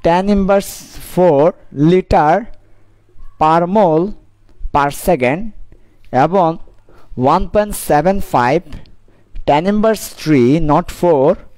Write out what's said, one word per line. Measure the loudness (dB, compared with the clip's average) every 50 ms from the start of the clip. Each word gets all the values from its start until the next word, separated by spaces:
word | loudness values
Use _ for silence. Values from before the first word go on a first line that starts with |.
| 0
tan | 0 0 0 0 0 0
inverse | 0 2 2 0 0 0 -4 -16 -18 -20 -20 -20 -20 -18 -8 -2
four | 2 2 4 4 4 2 2 0 _ -20 -14 -4 0 2 4
liter | 4 2 0 _ 0 2 2 2 2 0 -2 -8 -16 -18 _ _ -20 _ -20 _ _ _ _ _ _ -16 -16 -16 -4 -2
per | 0 2 2 2 0 0 0
mole | 2 2 2 2 0 0 -2 -8 -14 _ _ _ _ _ _ -14 -8 -8 -2 0
per | 0 0 0 -4 -4 -2
second | 0 0 2 0 -2 -2 -2 -6 -10 -10 -12 -16 -18 -18 -20 -20 _ _ _ -16 -4 0 0 0
এবং | 2 2 0 0 0 -2 -6 -12 -18 -20 -20 _ -20 -20 -20 -20 -14 -8 -2 0
ওয়ান | 0 2 0 -2 0 0
পয়েন্ট | -2 -2 -2 -6 -10 -4 0
সেভেন | 0 0 2 0 0 -2 -4 -2 -2
ফাইভ | 0 0 0 0 -2 -4 -6 -16 -16 -16 -20 -20 -20 _ -20 _ _ _ _ -10 -6 -2
tan | 0 0 0 0 0 -2
inverse | 0 0 0 0 -2 -6 -16 -16 -8
three, | -2 2 2 4 4 4 2 2 2 2
not | 0 0 0 -4 -6 -2
four | 0 2 2 4 2 2 0 -2 -6 -20 -20